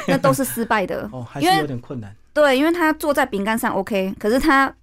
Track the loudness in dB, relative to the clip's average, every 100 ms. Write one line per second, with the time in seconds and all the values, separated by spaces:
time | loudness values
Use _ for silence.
0 | 0 2 2 2 -2 -4 -2 -2 -2 -6
1 | -8 -10 -12 -2 2 2 0 -6 -10 -12
2 | -12 -16 _ 2 4 4 2 2 0 0
3 | 0 0 0 -2 -2 -2 -2 -2 -2 -2
4 | -2 -4 0 2 4 4 2 -2